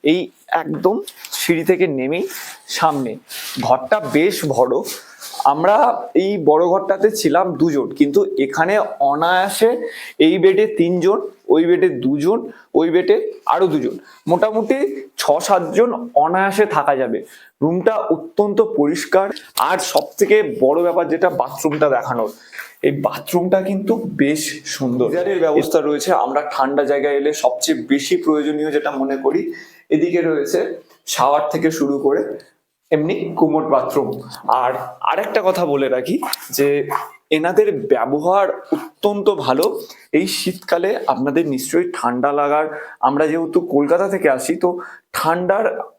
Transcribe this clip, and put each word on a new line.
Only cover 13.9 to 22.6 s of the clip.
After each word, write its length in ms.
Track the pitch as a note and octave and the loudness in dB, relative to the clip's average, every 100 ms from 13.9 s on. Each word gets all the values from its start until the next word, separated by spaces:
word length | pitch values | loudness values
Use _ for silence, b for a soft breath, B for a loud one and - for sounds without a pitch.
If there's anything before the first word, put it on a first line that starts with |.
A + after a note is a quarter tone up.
| - B B - | -8 B B -2
মোটামুটি 460 | E3+ G#3+ A3 G#3+ C4+ C#4+ - - - | 0 2 0 0 0 0 -4 -14 -6
ছ 20 | - D3+ - | 0 0 2
সাতজন 440 | F#3+ E3 F3 A#3+ A#3+ - - | 0 2 2 2 0 0 2
অনায়াসে 400 | D3+ F#3 G3 G3 G#3 D#3 | 2 2 0 2 0 2
থাকা 180 | C#3+ C3+ | 0 0
যাবে। 180 | B2 A2 G#2+ B B _ | 0 -4 -8 B B _
রুমটা 320 | D3+ F3+ G#3+ G#3+ G#3+ | 0 2 0 0 -2
অত্যন্ত 440 | E3 - - G#3 G3+ A3 D3 | -2 -2 -2 0 2 0 2
পরিষ্কার, 480 | D3 F3 - F#3 G3 - B - C3+ | 0 0 0 0 0 -6 B -2 0
আর 100 | F#3 - | 0 0
সব 120 | - - - | -2 -2 -2
থেকে 180 | G3+ G#3+ E3+ A#2+ | 4 4 2 0
বড় 160 | C3 D#3 F3 | 2 4 2
ব্যাপার 180 | E3+ E3 | 0 0
যেটা 160 | E3 F3+ D#3+ | 0 0 0
বাথরুমটা 460 | B2+ - D#3 D3+ D3+ B2+ | -4 -2 -2 0 0 0
দেখানোর, 340 | B2+ A#2+ G#2+ - B B | -2 -4 -4 -8 B B